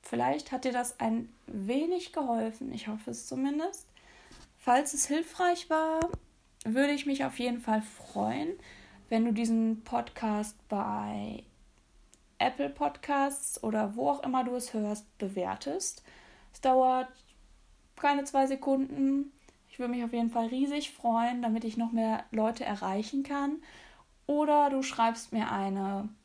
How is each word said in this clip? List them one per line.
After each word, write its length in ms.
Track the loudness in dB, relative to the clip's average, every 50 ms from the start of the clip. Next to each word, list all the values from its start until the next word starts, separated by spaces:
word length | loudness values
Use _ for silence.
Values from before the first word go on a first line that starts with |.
Vielleicht 500 | -8 -4 -2 0 2 2 0 0 -4 -6
hat 140 | -6 -2 -2
dir 60 | -2
das 280 | -2 0 -2 -4 -4 -2
ein 340 | -2 0 0 0 -4 -8 -16 -20 _
wenig 680 | -10 -8 -6 -2 0 0 2 2 2 0 -2 -4 -4 -4
geholfen. 600 | -4 0 0 0 0 0 -2 -4 -6 -10 -8 -8
Ich 140 | -8 -6
hoffe 240 | -6 -8 -8 -8 -8
es 160 | -10 -10 -8
zumindest. 600 | -8 -4 -2 0 0 0 0 -2 -2 -4 -8 -12 -14 _ -20 -20 -20 -20 -20 -20 -20 -20 -20 -20 -20 _
Falls 360 | _ 4 6 6 6 6 2 -2
es 140 | -2 0
hilfreich 640 | 0 0 0 0 -2 -2 2 2 2 2 2 0 0
war, 300 | 2 2 2 2 2 0 0 -2 -4 -8 -10 _ _ _ _ _ _ _ -4
würde 300 | 0 2 4 4 4 2
ich 120 | 0 0
mich 180 | -2 0 0 0
auf 160 | -4 -2 -2
jeden 200 | -2 -2 -2 -2
Fall 220 | 0 0 0 0
freuen, 720 | 0 -4 -14 -18 -20 -8 -4 -2 0 0 0 -2 -2 -4 -6 -8 -12 -20 -20 -20 -20 -20 -20 -20 -6 0
wenn 160 | 2 2 2
du 60 | 2
diesen 520 | 2 0 2 2 2 2 2 2 0 -2 -6
Podcast 720 | -4 -4 -4 -4 -4 -8 -4 -2 0 0 0 -2 -6 -10 -16 -8
bei 760 | -4 -4 -2 -2 -2 -4 -4 -4 -4 -6 -6 -6 -8 -8 -10 -14 -18 _ _ -20 -20 _ _ _ _ _ -20 -20 _ -20 _ _ _ _ _
Apple 300 | 0 0 0 0 -4 -4
Podcasts 920 | -2 -2 -4 -4 -4 -6 -4 -2 0 2 2 0 0 -4 -6 -6 -6 -4 -4
oder 320 | -2 0 0 0 -2 -2
wo 140 | -2 0 0
auch 140 | 0 0 -2
immer 200 | -2 0 0 0
du 120 | 0 -4
es 180 | -4 -6 -4 -4
hörst, 440 | -4 -2 -2 -4 -6 -8 -18 _
bewertest. 840 | _ -6 -4 -2 -4 -2 -2 -4 -6 -6 -6 -4 -4 -4 -6 -8 -10 -18 -20 -20 -20 -20 -20 -20 -20 -20 -20 -20
Es 80 | 0
dauert 460 | 2 4 6 6 6 6 4 2 0 -4 -10 -20 -20 -20 -20 -20 -20 -20 -20 -20 -20 _ -20 _ _ _ _
keine 280 | 0 2 4 4 4 0
zwei 240 | 2 4 4 4
Sekunden. 840 | 4 2 0 2 2 2 2 2 -2 0 2 2 4 4 2 0 -4 -8 -20 -20 -20 _ _ _ _
Ich 100 | -10 -6
würde 140 | -4 -4 -2
mich 100 | -2 -2
auf 100 | -2 0
jeden 160 | 0 0 2
Fall 180 | 2 0 0
riesig 440 | 0 0 0 0 0 0 -2 -4 -6
freuen, 500 | -10 -2 0 2 2 4 2 2 0 0
damit 220 | 0 0 0 0 -2
ich 140 | -2 -2
noch 140 | -2 -2 0
mehr 320 | 2 2 2 2 0 -2 -4 -4
Leute 340 | 0 2 2 2 0 -2 -4
erreichen 580 | -4 -4 -2 -2 -2 -2 -2 -2 -2 -2 -4 -2
kann. 380 | -2 -2 -2 0 -2 -2 -4 -8 -16 -20 -20 -20 -20 -20 -20 -20 _ _ _ _
Oder 440 | 0 2 4 4 6 6 6 6 6
du 120 | 4 0
schreibst 520 | -2 -2 2 2 2 2 2 0 -8 -4 -2
mir 180 | -2 0 0
eine 580 | -2 -2 -2 -2 -2 -2 -2 -2 -2 -4 -4 -6 -10 -14